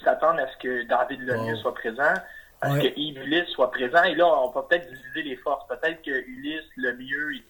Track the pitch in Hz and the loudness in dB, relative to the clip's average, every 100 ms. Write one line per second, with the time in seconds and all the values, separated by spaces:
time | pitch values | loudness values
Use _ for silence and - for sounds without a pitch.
0 | - - 156 165 131 - 127 123 117 123 | 0 4 4 2 0 -4 -4 -4 0 0
1 | 123 135 127 120 113 113 123 117 117 113 | 0 -4 -4 -2 -2 -2 -4 -4 -6 0
2 | 147 185 - - - - 131 139 127 - | 2 0 -4 -18 -18 -4 0 2 2 0
3 | 151 135 131 165 175 - 127 - 123 170 | -6 -6 0 0 0 2 2 2 2 6
4 | 185 156 175 151 127 139 131 175 - 131 | 6 6 6 6 2 0 0 0 0 -14
5 | - 156 151 127 - 139 - 123 160 165 | -10 -8 -6 -6 -4 -4 -4 -4 -4 -4
6 | 147 131 - - - 320 - - 247 247 | -4 -4 -6 -8 -8 -8 -10 -6 -4 -4
7 | 262 277 143 127 | -6 -6 -4 -8